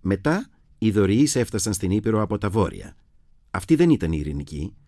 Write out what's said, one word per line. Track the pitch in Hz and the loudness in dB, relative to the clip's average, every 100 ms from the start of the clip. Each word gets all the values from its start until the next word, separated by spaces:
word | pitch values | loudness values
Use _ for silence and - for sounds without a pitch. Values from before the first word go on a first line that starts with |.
Μετά, | - 98 131 180 269 _ _ _ | 0 -2 0 -2 -4 _ _ _
οι | 110 | 0
Δωριείς | 104 98 107 147 127 | 2 2 4 2 2
έφτασαν | 117 107 110 | -2 -2 -4
στην | 101 92 | -4 0
Ήπειρο | 101 107 107 | 0 0 -2
από | 107 107 | -2 -2
τα | 104 | -2
βόρεια. | 107 92 50 - - _ _ _ _ _ | 0 -2 -4 -16 -20 _ _ _ _ _
Αυτοί | - - | -10 0
δεν | 160 175 | 4 4
ήταν | 143 82 | 4 2
ειρηνικοί. | 78 73 71 69 73 80 - | -2 -4 -8 -8 -10 -10 -12